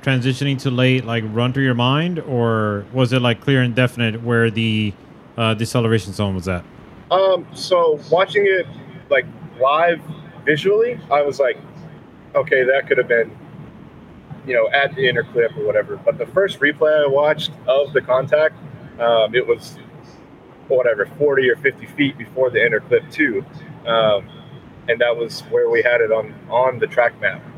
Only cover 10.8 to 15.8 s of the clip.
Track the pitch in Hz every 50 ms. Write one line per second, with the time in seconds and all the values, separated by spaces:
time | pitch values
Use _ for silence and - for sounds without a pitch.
10.8 | 226 240 247 - - - 139 147 147 143 131 - 139 123 110 - - - - -
11.8 | - - - - - - - - - - - 143 131 - 139 131 127 123 135 139
12.8 | - - 139 127 120 - 120 117 113 110 - - - - - - - - - -
13.8 | - - - - - - - - - - - - - 139 127 117 113 110 131 143
14.8 | 139 135 - 131 135 127 120 120 113 - 113 123 117 113 - 113 104 107 104 104